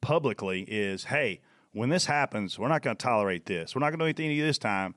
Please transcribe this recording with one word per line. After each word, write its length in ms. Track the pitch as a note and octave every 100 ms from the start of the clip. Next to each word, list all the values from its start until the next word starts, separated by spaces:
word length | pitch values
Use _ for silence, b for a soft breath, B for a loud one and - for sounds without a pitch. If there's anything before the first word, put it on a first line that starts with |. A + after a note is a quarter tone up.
publicly 600 | - D#3+ C#3 G2+ G2 F#2
is, 420 | F#2+ G#2+ G2+ F#2+ -
"Hey, 340 | C#3+ B2 F2 b b b
when 180 | - B2
this 160 | F3+ E3
happens, 520 | D3 C#3 A2 F#2+ -
we're 100 | A#2+
not 140 | D#3
gonna 140 | B2+ A2
tolerate 500 | B2+ A2 G2+ F2 -
this. 300 | F2 E2 -
We're 40 |
not 100 | D3
gonna 80 | D#3+
do 60 | D#3+
anything 240 | D3+ D#3
to 40 |
you 100 | D3
this 140 | D3+ C#3
time. 380 | A2 G2 F#2